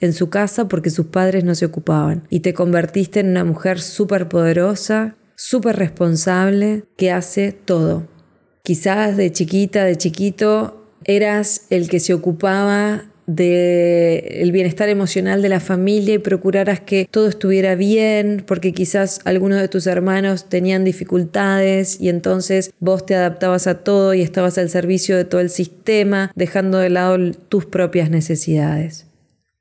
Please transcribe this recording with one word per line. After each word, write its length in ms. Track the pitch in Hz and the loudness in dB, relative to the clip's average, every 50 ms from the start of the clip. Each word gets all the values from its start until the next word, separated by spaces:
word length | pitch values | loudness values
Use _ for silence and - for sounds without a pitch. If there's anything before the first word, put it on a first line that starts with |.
en 120 | 180 175 165 | -2 0 0
su 160 | - 185 160 | 0 -2 -2
casa 380 | - 202 208 196 - - 226 190 | -2 -2 -2 -2 -2 -2 -2 -2
porque 220 | 190 165 160 170 | -2 -2 -2 -2
sus 180 | 156 - 160 - | -2 -2 -4 -2
padres 360 | - 185 185 185 185 190 175 | 0 0 0 2 2 2 0
no 120 | 175 170 | 0 0
se 100 | 165 175 | 0 -2
ocupaban. 580 | 160 160 160 - 160 160 151 151 156 160 170 - - | -2 -4 -4 -2 0 0 0 2 0 -2 -4 -4 -4
Y 120 | - 165 | -4 -2
te 120 | 160 180 175 | -2 -2 -2
convertiste 640 | - 180 175 175 170 165 170 - 196 185 - - 208 | 0 0 0 2 0 0 0 -2 -2 -2 -2 0 0
en 100 | 196 190 | 0 2
una 140 | 180 180 175 | 2 0 0
mujer 360 | 170 156 - - 190 185 175 | 0 -2 -2 -2 -2 -2 -2
súper 480 | 165 - - - 208 180 202 185 180 170 | -4 -6 -2 -2 -2 0 0 -2 -2 0
poderosa, 880 | 185 170 165 165 165 175 180 202 208 196 - - 214 220 220 220 - _ _ _ _ | 0 0 2 2 2 2 2 0 0 -2 -2 -2 -2 -2 -2 -4 -8 _ _ _ _
súper 400 | - - - 254 254 208 233 208 | -8 -4 -2 -2 0 0 0 0
responsable, 1080 | 190 185 160 - - 180 170 165 160 - 185 180 185 190 196 196 202 208 214 214 214 208 _ _ - | 0 -2 -2 -2 0 0 2 2 0 0 0 0 2 2 2 2 2 2 0 -2 -4 -6 _ _ -2
que 140 | 190 180 | 0 0
hace 400 | 180 180 180 - - 202 196 202 | 0 -2 -2 -4 -2 -2 -2 -2
todo. 560 | 196 - - - 180 165 160 160 160 165 160 - _ - _ _ _ _ _ _ _ _ - | -4 -6 -4 -2 0 0 2 0 -2 -4 -6 -12 _ -20 _ _ _ _ _ _ _ _ -4
Quizás 540 | - 170 160 - 196 196 208 214 208 196 202 | -4 -2 0 0 0 0 0 0 0 0 0
de 140 | 190 170 | 0 0
chiquita, 540 | 160 - - 160 180 196 202 196 - 208 190 | 0 -2 -4 0 0 0 0 0 0 0 2
de 120 | 185 175 170 | 2 0 0
chiquito, 840 | - 180 160 - 196 202 185 - 220 214 214 220 220 220 - - - _ _ - - - | -2 -4 -2 -2 -4 -4 -2 0 0 2 2 0 -2 -4 -8 -14 -20 _ _ -10 -4 0
eras 600 | 202 202 214 208 208 208 208 - - - - - | 0 2 2 2 0 0 0 -2 -4 -4 -4 -2
el 180 | 190 180 175 170 | 0 0 0 0
que 120 | 180 170 | -2 -2
se 160 | - - 180 | 0 0 0
ocupaba 920 | 165 165 185 160 160 202 190 190 196 202 202 202 202 208 208 208 208 - - _ _ - - | 0 0 -2 -2 0 0 0 0 2 2 2 2 0 0 -2 -2 -4 -8 -14 _ _ -8 -6
de 1120 | 160 160 180 175 175 175 175 175 175 175 175 175 170 170 170 165 165 - - - - - | -2 0 2 2 4 2 2 2 4 4 4 4 4 4 4 2 2 0 -2 -6 -4 -2
el 100 | 175 180 | 0 2
bienestar 380 | 175 190 180 180 - - 208 208 | 2 2 2 0 0 0 0 0
emocional 520 | 208 196 196 175 - 196 185 190 190 202 202 | 0 0 0 0 0 -2 0 0 0 0 2
de 60 | 196 | 2
la 100 | 190 175 | 0 0
familia 560 | 190 - 190 180 185 202 208 214 202 208 214 | 0 -2 -2 0 2 2 2 2 2 2 0
y 40 | 208 | 0
procuraras 600 | 208 - 196 180 185 190 190 196 196 202 196 - | 0 0 -2 0 0 0 0 0 2 0 -2 -4
que 280 | - - 202 196 185 - | -4 -2 -2 -2 -2 0
todo 180 | - 220 214 208 | 0 2 2 2
estuviera 480 | 196 - - 190 190 190 190 190 185 | 0 0 0 0 2 2 2 2 2
bien, 680 | 175 196 202 220 220 220 220 214 208 208 208 208 196 190 - | 2 2 2 2 4 2 2 2 2 0 0 -2 -2 -2 -4
porque 260 | 196 165 185 185 170 | -4 -2 -2 -2 -2
quizás 460 | - 185 - - 202 196 190 - - - | -2 -2 0 0 0 0 0 -2 -4 -2
algunos 360 | 180 185 185 190 196 196 196 | -2 0 0 2 2 0 0
de 80 | 190 190 | 0 -2
tus 180 | - 185 160 | -2 -2 -2
hermanos 640 | 185 180 180 180 190 190 196 196 196 190 180 - - | 0 0 0 0 0 0 0 0 0 -2 -4 -4 -4
tenían 340 | 190 180 180 190 190 190 190 | -4 -2 0 0 0 0 0
dificultades 1160 | 190 180 - 180 - 185 180 175 160 - 202 196 196 196 196 190 190 190 190 190 190 - - | 0 -2 -4 -4 -2 -2 -2 -2 0 -2 -2 0 2 2 2 2 2 2 0 0 -2 -4 -2
y 100 | 185 180 | -2 -2
entonces 640 | 175 170 170 185 185 185 180 - 190 190 190 190 - - | -2 0 0 -2 -2 -2 0 0 0 0 -2 -4 -6 -4
vos 260 | 170 185 190 185 190 | -2 0 0 0 0
te 80 | 190 196 | -2 0
adaptabas 540 | 185 180 175 170 - 185 185 180 180 - 190 | 0 0 0 -2 -2 -2 0 0 0 0 -2
a 160 | 170 180 - | -4 -2 0
todo 320 | 202 202 196 196 190 190 | 0 2 2 4 4 2
y 60 | 185 | 2
estabas 360 | 175 160 - 190 180 180 175 190 | 0 0 0 0 0 0 0 0
al 120 | 180 170 | -2 0
servicio 460 | 170 180 175 175 190 180 - - 190 | -2 -2 0 0 0 0 0 0 0
de 100 | 180 180 | 0 0
todo 160 | 180 180 180 | 0 0 0
el 80 | 180 175 | 0 0
sistema, 800 | 175 - 180 165 - - - - 220 214 202 202 202 196 196 185 - | -2 -4 -6 -6 -8 -10 -2 0 2 2 2 2 2 0 -2 -4 -4
dejando 440 | 180 180 170 - 196 190 190 185 190 | -4 -4 -2 -2 0 0 0 2 2
de 100 | 185 185 | 2 2
lado 260 | 180 180 180 185 185 | 2 2 2 2 2
l-, 180 | 185 180 175 - | 2 0 -2 -4
tus 320 | - - - - 196 - | -6 -8 -2 -2 -2 -2
propias 440 | - - 180 180 170 - 175 165 156 | 0 -2 -2 0 0 0 0 0 2
necesidades. 960 | 165 160 156 160 165 156 - 165 156 151 147 151 151 151 160 160 160 - - _ _ _ _ _ _ _ _ _ _ _ | 2 0 0 0 -2 -2 -2 0 0 0 0 0 0 -2 -4 -6 -8 -12 -20 _ _ _ _ _ _ _ _ _ _ _